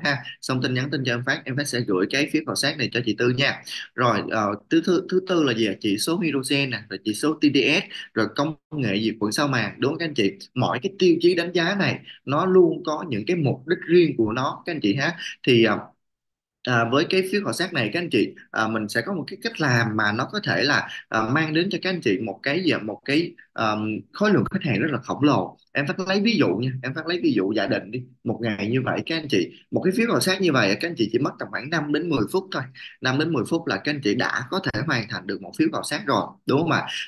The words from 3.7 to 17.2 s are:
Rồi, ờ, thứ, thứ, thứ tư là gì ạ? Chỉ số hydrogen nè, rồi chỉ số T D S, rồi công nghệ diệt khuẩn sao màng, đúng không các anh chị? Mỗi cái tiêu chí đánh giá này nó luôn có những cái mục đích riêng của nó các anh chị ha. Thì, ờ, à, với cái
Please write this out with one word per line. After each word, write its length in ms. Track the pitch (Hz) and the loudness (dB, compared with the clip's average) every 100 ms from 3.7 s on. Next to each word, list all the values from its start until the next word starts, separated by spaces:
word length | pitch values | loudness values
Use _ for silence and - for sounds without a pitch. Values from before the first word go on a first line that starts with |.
| - - | -12 -10
Rồi, 240 | - 123 104 87 | 0 2 2 0
ờ, 240 | 110 104 107 - | -2 -2 -2 0
thứ, 120 | 165 165 | 2 4
thứ, 200 | 170 - | 0 2
thứ 100 | 185 185 | -2 0
tư 140 | 175 | 2
là 100 | 147 | 2
gì 120 | 113 110 | 2 0
ạ? 80 | 92 | 0
Chỉ 180 | 107 98 | -2 -2
số 200 | - 170 | 0 0
hydrogen 520 | 170 135 127 143 139 | 0 -2 0 0 0
nè, 80 | 110 107 | -4 -8
rồi 80 | 98 | -8
chỉ 100 | - | -4
số 200 | 104 147 | -2 0
T 80 | 156 151 | 2 2
D 20 | 135 | 4
S, 260 | 120 160 - - - | 4 2 -2 -10 -8
rồi 120 | - 104 - | -2 -2 0
công 180 | 151 156 - | -2 -2 -10
nghệ 300 | 151 117 98 | -4 -2 0
diệt 100 | 113 - | 0 0
khuẩn 120 | - | -2
sao 160 | 131 147 | 0 0
màng, 260 | 127 104 92 | 0 -2 0
đúng 120 | 127 | -2
không 60 | 160 | 0
các 60 | 165 | -4
anh 80 | |
chị? 180 | 143 98 - - | 0 0 0 -10
Mỗi 240 | - 101 113 | -2 -2 0
cái 100 | 196 - | -4 2
tiêu 160 | 180 160 | 4 6
chí 140 | 175 | 4
đánh 180 | 180 170 | 2 0
giá 220 | 175 170 | 0 0
này 240 | 202 151 104 - - | 0 0 -2 -8 -14
nó 220 | - 143 185 | -4 0 4
luôn 360 | 185 170 151 | 8 6 4
có 200 | 165 151 196 | -2 -4 -2
những 160 | 107 107 | -4 -2
cái 100 | 180 | 0
mục 300 | 135 - - | 2 0 -2
đích 120 | 175 - | -2 4
riêng 280 | 175 165 120 | 6 6 4
của 160 | 110 | 0
nó 300 | 117 139 - - | 0 -2 -4 -6
các 60 | |
anh 80 | 160 | -2
chị 140 | 104 | 2
ha. 220 | 131 147 170 - - - | 2 0 -2 -10 -6 4
Thì, 180 | 120 | 6
ờ, 140 | 110 101 - _ _ _ _ _ _ _ - | 6 4 -4 _ _ _ _ _ _ _ 0
à, 160 | 120 113 | 2 4
với 120 | 135 165 | 2 2
cái 120 | 190 | 0